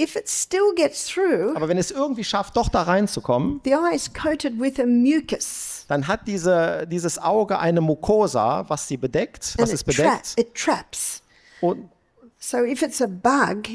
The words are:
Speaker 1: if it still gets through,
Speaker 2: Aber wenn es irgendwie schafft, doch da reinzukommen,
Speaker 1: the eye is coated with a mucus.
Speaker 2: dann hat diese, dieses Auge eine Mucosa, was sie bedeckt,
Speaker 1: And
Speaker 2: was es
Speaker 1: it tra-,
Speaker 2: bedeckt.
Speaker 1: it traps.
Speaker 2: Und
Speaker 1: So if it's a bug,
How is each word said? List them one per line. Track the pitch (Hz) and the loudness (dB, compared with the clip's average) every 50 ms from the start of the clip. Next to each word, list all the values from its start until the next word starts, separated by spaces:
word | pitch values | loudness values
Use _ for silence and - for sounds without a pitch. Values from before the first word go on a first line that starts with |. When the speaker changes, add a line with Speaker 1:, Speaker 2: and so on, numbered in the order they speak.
| 320 - | -4 -4
Speaker 1:
if | - | -4
it | - - - | -8 -6 -6
still | - - - - 359 381 403 415 349 | -4 -4 -4 -2 0 2 2 2 4
gets | 339 311 - - - - | 2 0 0 0 -4 -8
through, | - - 349 392 349 269 170 180 233 220 | -6 -2 0 0 2 2 2 0 0 -2
Speaker 2:
Aber | 151 156 156 | -2 0 0
wenn | 175 185 | 0 0
es | 170 - | 0 -2
irgendwie | - 269 285 294 254 233 196 | -2 -4 -2 -2 -2 -4 -4
schafft, | - - 202 190 - - | -2 -2 -2 -4 0 0
doch | 240 220 - | 0 0 2
da | - 185 165 | 2 0 2
reinzukommen, | 175 180 196 208 202 - - - - 123 123 156 277 285 277 - | 2 2 2 2 0 -2 -6 -2 0 0 2 2 -2 -4 -4 0
Speaker 1:
the | 262 277 | 0 2
eye | 311 339 349 339 | 2 2 0 0
is | 277 - - - | -2 -4 -6 -10
coated | - - 311 311 302 - 277 233 220 | -4 -2 -2 -2 0 -2 -4 -4 -2
with | 254 269 269 - | -2 -2 0 0
a | 226 | 2
mucus. | 240 240 240 240 269 311 320 - - 226 - - - - - - - - - - - | 4 4 6 6 4 4 2 0 -2 -6 -6 -4 -6 -6 -8 -8 -8 -10 -12 -6 -2
Speaker 2:
dann | 143 147 135 160 | -2 -2 0 0
hat | 208 220 - | -2 -4 -2
diese, | 220 202 185 165 180 180 170 165 175 170 156 160 170 | -4 -4 0 2 4 4 4 4 2 0 -4 -4 -4
dieses | 170 175 170 165 - - | -4 -2 -2 -2 -4 -2
Auge | 165 170 202 220 208 190 196 - | -2 0 2 2 2 0 0 0
eine | 170 165 170 170 160 | 2 2 2 2 2
Mucosa, | 156 151 - - - 214 214 208 165 127 117 107 117 143 180 185 - | 2 0 0 2 2 4 4 4 4 2 2 2 2 2 0 -2 -4
was | 156 143 - - | -6 -6 -4 -6
sie | 143 | -6
bedeckt, | 123 131 127 120 156 220 - _ - - - - - | -4 -4 -2 0 0 -2 -2 _ -12 -10 -8 0 0
Speaker 1:
And | 233 226 | 0 2
Speaker 2:
was | 190 | 0
es | - - | -4 -2
Speaker 1:
it | - | -2
tra-, | 135 131 151 | 2 4 4
Speaker 2:
bedeckt. | - - - - - - | 4 2 2 -2 -8 -2
Speaker 1:
it | - 233 - - | -2 -2 -2 -2
traps. | - - - - - - _ - - - - - - _ _ _ _ _ - - - | -4 -2 0 0 -2 -4 _ -8 -6 -6 -6 -6 -8 _ _ _ _ _ -20 -10 -2
Speaker 2:
Und | 180 175 196 254 - - _ _ _ _ _ _ - 233 _ _ | 0 0 0 0 -6 -18 _ _ _ _ _ _ -20 -20 _ _
Speaker 1:
So | - - - 247 240 | -10 -4 -2 0 0
if | 240 277 - 320 | 0 0 -2 -2
it's | 302 - - 247 | -4 0 -2 -2
a | |
bug, | 208 185 180 - 240 269 285 226 - 190 208 214 214 226 | -2 -2 0 2 2 4 4 4 2 0 -4 -6 -10 -10